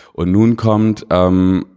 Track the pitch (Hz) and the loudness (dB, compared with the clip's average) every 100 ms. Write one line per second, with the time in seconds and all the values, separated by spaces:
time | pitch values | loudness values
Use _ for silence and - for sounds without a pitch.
0 | - - 87 98 113 117 113 107 110 104 | -16 -6 -2 2 2 0 0 0 0 -2
1 | - 90 92 92 92 92 - | -2 0 2 2 2 0 -4